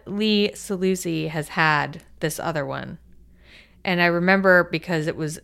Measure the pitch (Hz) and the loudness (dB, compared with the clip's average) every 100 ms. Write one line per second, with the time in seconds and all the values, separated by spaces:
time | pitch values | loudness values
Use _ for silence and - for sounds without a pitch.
0 | - 202 220 208 208 - - 185 190 185 | -8 -2 2 2 2 -4 -8 -2 0 0
1 | 170 160 156 160 147 - 156 147 143 170 | -2 -4 -4 -6 -4 0 2 2 0 -8
2 | - - 156 - 165 156 139 135 127 170 | -18 -6 -6 -4 -4 -4 -6 -8 -10 -14
3 | - - - - - - _ _ 196 175 | -18 -20 -20 -20 -20 -20 _ _ -2 2
4 | 175 170 180 196 190 180 170 165 - 160 | 4 4 4 4 6 6 4 -4 -2 -2
5 | 156 - 156 160 | -2 -4 -6 -8